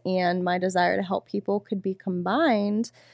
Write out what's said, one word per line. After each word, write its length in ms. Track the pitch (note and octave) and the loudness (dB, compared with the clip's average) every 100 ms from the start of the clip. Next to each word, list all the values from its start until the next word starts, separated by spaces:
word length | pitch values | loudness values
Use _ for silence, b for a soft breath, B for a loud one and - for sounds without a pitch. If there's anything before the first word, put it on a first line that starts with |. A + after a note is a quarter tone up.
| F#3 | -2
and 360 | F#3 F3+ F3+ | 0 0 0
my 140 | F3+ F3+ | 0 0
desire 400 | F#3 F3+ F3 G3 | 0 2 2 2
to 60 | |
help 260 | F#3 G3 - | 0 -4 -4
people 320 | G3+ G3+ G3+ | -6 -2 -4
could 220 | - G3+ | -4 -4
be 100 | F#3+ | -4
combined, 1000 | F#3+ F#3+ F3+ F3 B3 D#4+ G#3+ G#3 G#3+ A#3 b b | -6 -4 -4 -2 0 2 2 0 0 -4 b b